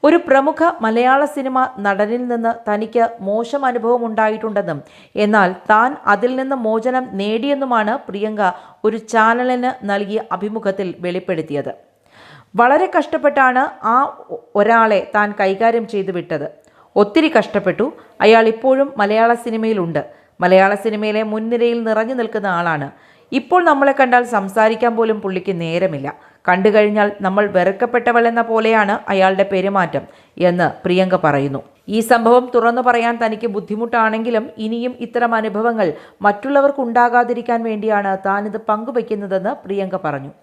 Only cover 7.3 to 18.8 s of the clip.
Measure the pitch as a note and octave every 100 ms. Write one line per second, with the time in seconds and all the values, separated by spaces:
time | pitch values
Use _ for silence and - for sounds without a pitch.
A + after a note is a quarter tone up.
7.3 | A3+ C4+ C#4 C4+ A#3 G#3+ B3+ - G3 G#3+
8.3 | G#3+ G3 F3+ - - G#3+ A3+ A3 A3+ A3
9.3 | A#3 B3+ B3+ B3+ - G3+ G3+ G3+ G#3+ -
10.3 | F3+ G#3 A3 G#3+ F#3+ F#3+ - F3+ F3+ F3+
11.3 | E3+ D#3 C#3+ B2+ - _ _ _ _ -
12.3 | - _ F#3+ A#3+ C#4+ F#4 F4 D4 D#4+ C#4+
13.3 | C#4+ C4+ B3+ C4+ - G#3+ A#3+ C#4 - -
14.3 | E3+ _ G3+ G#3 A#3 A3+ G3+ - G#3+ G#3
15.3 | G3+ F#3+ F#3+ A3+ A#3 A3 G#3 F#3+ F3 E3
16.3 | D#3+ D3 - _ _ _ - G3+ - D#4
17.3 | A3+ G3 G#3 F#3 F3+ B3 - - _ G3+
18.3 | A3+ A3+ A3 C4 C4